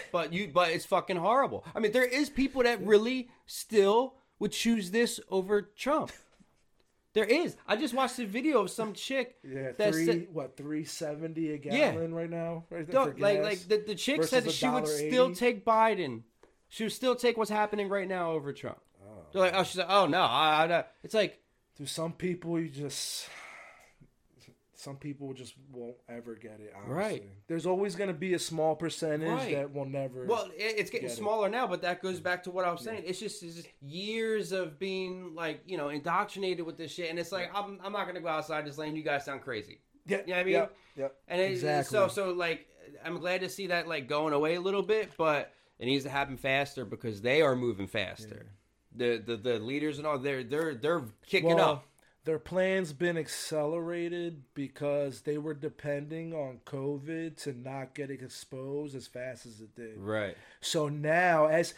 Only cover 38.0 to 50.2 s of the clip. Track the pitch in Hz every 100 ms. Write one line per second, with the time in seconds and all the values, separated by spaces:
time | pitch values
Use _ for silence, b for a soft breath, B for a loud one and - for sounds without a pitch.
38 | 185 175 160 156 151 151 147 139 151 156
39 | 156 143 143 135 139 110 104 - _ _
40 | - 196 175 180 185 170 156 - b 143
41 | 135 - - 180 190 123 147 147 131 214
42 | 190 202 190 180 170 165 - - 87 143
43 | 151 170 175 185 185 - 185 175 165 156
44 | 127 147 156 143 156 175 185 196 190 220
45 | 202 - 160 143 - b b b 120 139
46 | 131 139 139 127 135 135 139 - 104 113
47 | 117 101 120 147 151 127 120 98 95 110
48 | 92 90 107 - 107 101 _ _ _ 117
49 | 120 117 107 117 120 113 113 139 151 143
50 | 151 143